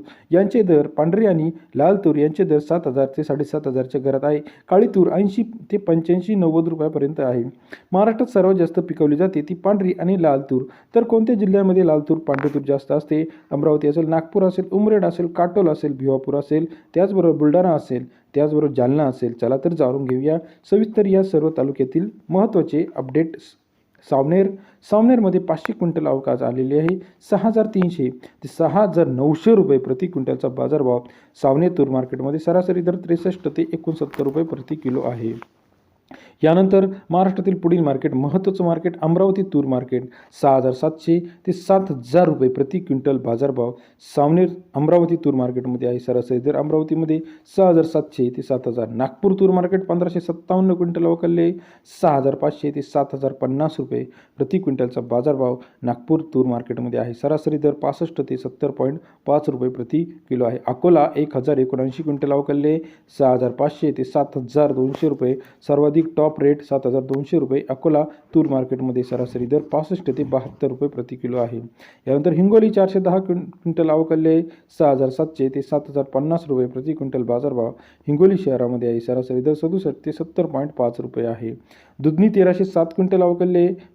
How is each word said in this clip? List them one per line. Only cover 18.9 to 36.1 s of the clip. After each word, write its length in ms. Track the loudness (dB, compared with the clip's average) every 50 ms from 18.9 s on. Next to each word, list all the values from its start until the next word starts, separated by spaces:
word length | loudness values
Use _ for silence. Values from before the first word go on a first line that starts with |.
| 2 2 0
असेल. 300 | 0 -2 -2 -4 -4 -4 -2
चला 160 | -2 0 0
तर 160 | 0 0 -2 0
जाणून 320 | 2 0 0 0 -2 -2
घेऊया 320 | -2 -2 -2 0 0 0 -2 -4 -8 -20 _ _ 0
सविस्तर 340 | 2 2 2 2 0 0 2
या 180 | 4 4 2 2
सर्व 260 | 2 2 0 0 0 0
तालुक्यातील 520 | 0 -2 -2 0 -2 -2 0 0 -2 -2 -4 -6 -12 _ -2
महत्त्वाचे 560 | 0 2 2 2 2 0 0 0 0 -2 -2 -4 -6
अपडेट. 420 | -10 -8 -2 -2 -2 -2 -2 -4 -12 -20 -20 _ _ _ _ _ _ _ _ _ _ _ -2
सावनेर, 420 | 0 0 2 2 2 2 2 0 -2 -8 -16 _ _ _ _ 0
सावनेरमध्ये 480 | 2 4 4 4 4 4 4 2 2 0
पाचशे 340 | 0 -2 -4 -4 -4 -8 -6
क्विंटल 340 | -2 -2 -2 -2 -2 -2
आवक 220 | 0 -2 -2 -2 -2
आज 140 | -2 -2 -2
आलेली 340 | -4 -2 -2 -2 0 0
आहे, 220 | 0 2 0 0 -2 -6 -14 _ _ _ -2
सहा 180 | -2 0 0
हजार 180 | 2 2 0 0
तीनशे 440 | 0 0 0 0 0 0 -2 -4 -4
ते 380 | -6 -8 -16 -20 _ _ -20
सहा 360 | -10 -4 -2 0 2 2 2 2
हजार 240 | 2 2 2 2
नऊशे 480 | 2 0 0 0 0 0 2 4 4 6
रुपये 220 | 6 6 4 2
प्रति 300 | 2 0 -2 -4 -4 -4
क्विंटलचा 400 | -4 -4 -4 -4 -4 -4 -4 -4
बाजारभाव. 520 | -4 -4 -4 -2 -2 0 0 0 0 0 -2 -4 -8 -16 _ _ _ _ -2
सावनेर 300 | 0 2 2 4 2 2 2
तूर 120 | 2 0 0
मार्केटमध्ये 500 | 0 -2 -4 -4 -6 -6 -6 -4 -6 -4
सरासरी 420 | -2 0 0 2 2 0 -2 -2
दर 140 | -2 -2 -2
त्रेसष्ट 520 | -4 -2 -2 -2 -2 0 -2 -4 -4 -6
ते 180 | -6 -4 -2 -4 -4 -6
एकोणसत्तर 500 | -6 -6 -6 -6 -4 -6 -6 -4 -4 -4
रुपये 200 | -2 -2 -2 -4
प्रति 320 | -4 -6 -10 -10 -10 -10
किलो 260 | -6 -4 -4 -4 -2
आहे. 580 | -2 -4 -4 -6 -6 -8 -8 -10 -14 -20 _ _ _ _ _ _ _ _ _ _ _ -20